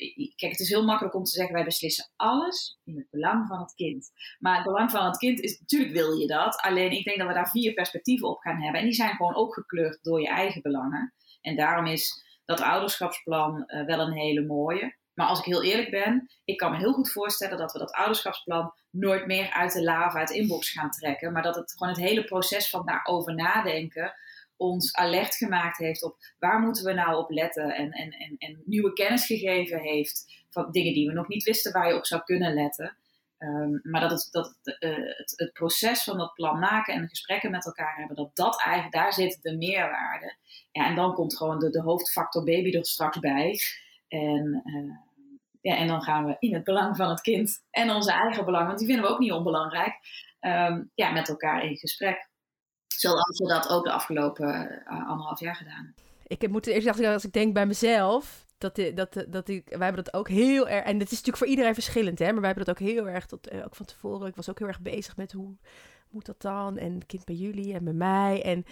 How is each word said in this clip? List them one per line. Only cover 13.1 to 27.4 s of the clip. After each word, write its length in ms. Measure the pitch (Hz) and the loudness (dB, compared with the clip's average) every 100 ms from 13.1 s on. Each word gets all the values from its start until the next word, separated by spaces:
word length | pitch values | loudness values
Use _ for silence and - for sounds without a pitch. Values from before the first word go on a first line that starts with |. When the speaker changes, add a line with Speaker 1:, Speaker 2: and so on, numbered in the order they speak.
| - 170 160 156 156 131 | -6 -2 0 0 -2 -8
Speaker 1:
eh, 180 | 151 147 | -6 -2
wel 140 | 160 | 0
een 120 | 160 156 | 0 0
hele 240 | 151 147 151 | 0 0 0
mooie. 500 | 147 151 185 254 - _ | 0 0 0 -4 -8 _
Maar 120 | - 160 | 0 2
als 120 | 175 | 2
ik 60 | |
heel 180 | 175 175 | 2 2
eerlijk 280 | 185 220 226 | 2 2 0
ben, 400 | 196 208 247 254 _ | 0 2 2 0 _
ik 120 | - 190 | -6 -2
kan 140 | 170 | 0
me 60 | 156 | 2
heel 160 | 208 | 2
goed 200 | 269 262 | 2 0
voorstellen 460 | 208 202 - 190 180 | 0 -2 -2 -4 -4
dat 140 | 160 | -6
we 60 | - | -6
dat 140 | 160 | -6
ouderschapsplan 800 | - 214 214 190 - - 170 165 - _ | 0 0 2 -2 -6 -2 -2 -2 -8 _
nooit 360 | 180 196 190 185 | -2 2 2 2
meer 240 | 190 190 | 0 0
uit 220 | 175 180 | 0 0
de 100 | 180 | 2
lava, 360 | 165 165 175 160 | 2 4 2 0
uit 100 | 160 | -2
de 60 | 208 | 0
inbox 340 | 214 165 - | 0 0 -2
gaan 200 | 156 147 | -4 -6
trekken. 420 | - - - 170 | -4 -4 -4 -2
Maar 100 | 165 | 0
dat 120 | 170 175 | 0 -2
het 160 | 170 - | -6 -6
gewoon 160 | 180 | -4
het 100 | 170 | 0
hele 220 | 180 220 | 2 2
proces 460 | 214 185 185 202 - | 2 0 0 0 0
van 160 | 185 170 | -2 -2
daarover 480 | 170 - 170 170 | -2 0 0 0
nadenken 800 | 160 175 214 190 160 160 160 180 - - - - - | 0 2 2 2 -2 -4 -6 -6 -8 -20 -20 -20 -2
ons 380 | 185 180 - | 0 0 0
alert 400 | - 175 180 220 | 2 2 2 0
gemaakt 440 | - 208 180 170 - | -2 0 0 0 -2
heeft 240 | 165 160 | -4 -2
op 120 | 165 - - - | -6 -10 -20 -2
waar 220 | - 226 | 2 4
moeten 240 | 226 208 | 4 2
we 80 | 190 | 0
nou 240 | 180 170 160 | 2 2 2
op 140 | 165 | 0
letten 440 | 151 | 0